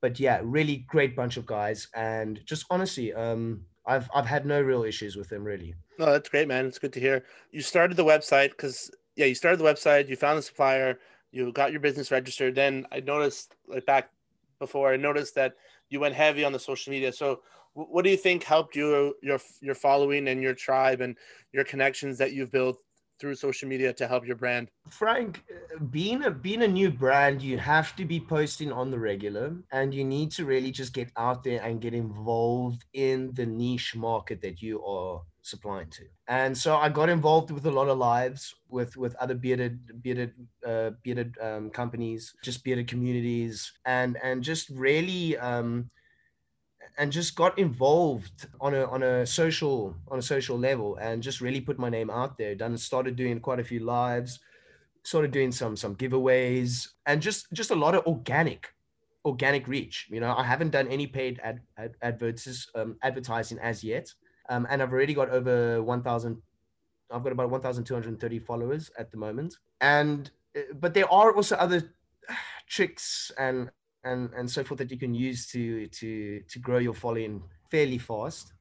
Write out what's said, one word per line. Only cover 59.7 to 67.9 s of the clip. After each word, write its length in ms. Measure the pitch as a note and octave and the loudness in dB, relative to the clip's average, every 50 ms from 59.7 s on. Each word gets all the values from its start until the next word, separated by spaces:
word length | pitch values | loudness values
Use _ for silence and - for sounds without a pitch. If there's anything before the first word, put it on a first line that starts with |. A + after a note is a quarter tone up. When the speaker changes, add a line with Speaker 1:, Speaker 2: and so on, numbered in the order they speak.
| C3 C#3 - - - - - _ | -6 -6 -6 -6 -10 -12 -12 _
Speaker 1:
You 100 | - A2+ | -6 -4
know, 140 | A#2 A#2+ B2 | -2 -2 0
I 60 | A2+ C3 | 0 2
haven't 280 | B2 B2 C#3 E3+ D#3+ | 2 2 2 2 0
done 180 | D3 C#3 C3+ B2 | 2 0 0 0
any 180 | C3 C#3 C#3+ | -2 -4 -4
paid 340 | C3+ B2 C3 C3 B2+ B2+ B2 - | -4 -4 -4 -4 -4 -4 -6 -8
ad-, 180 | A2+ A2+ A#2+ - _ _ - | -8 -8 -8 -12 _ _ -14
ad-, 160 | A2 A#2 A#2 _ - | -14 -14 -12 _ -4
advertis-, 640 | A#2+ A#2 A2 A#2+ A#2 A#2 A#2 - C3+ B2+ B2 - - _ | -4 -4 -2 -4 -4 -4 -4 -10 -12 -12 -12 -14 -10 _
um, 220 | A#2 A2 A2+ A2+ - - | -6 -6 -6 -8 -2 -2
advertising 560 | C3 B2+ C3+ B2 B2 A2+ A2+ A2+ A2+ A#2 G#2+ | -2 -2 -2 -6 -4 -4 -4 -4 -4 -8 -6
as 240 | - A#2 A2+ G2 G#2+ | -4 -4 -4 -4 -6
yet. 280 | G#2+ A2 C#3 - - - _ _ _ _ _ _ - | -6 -6 -6 -6 -10 -20 _ _ _ _ _ _ -4
Um, 160 | B2 B2 A#2+ A#2 | -4 -2 -2 0
and 120 | C3+ C#3 C3+ | 0 0 0
I've 100 | B2+ B2+ | 2 2
already 200 | C3 C#3 C#3+ D3+ | 2 2 2 4
got 140 | C#3+ C3+ B2+ | 2 2 2
over 540 | B2+ B2+ B2 B2+ B2 B2 A#2+ A#2 A#2 A#2 A2+ | 2 0 2 4 2 4 4 2 2 0 0
one 200 | A2+ B2 A#2+ A#2+ | 0 -2 -2 0
thousand, 380 | B2+ A#2+ A#2 A2+ A#2+ A2+ A2+ - _ _ _ _ _ _ _ _ _ _ _ _ _ | -2 -2 -2 -2 -4 -8 -10 -12 _ _ _ _ _ _ _ _ _ _ _ _ _
I've 120 | A#2 B2 B2 | -10 -6 -4
got 100 | C3+ B2+ | -4 -2
about 180 | B2+ B2+ A#2+ | -2 -2 -2
one 100 | B2 C3 | -2 -2
thousand 240 | B2+ B2+ B2 B2 A#2 | -2 -4 -4 -4 -4
two 80 | A#2+ | -4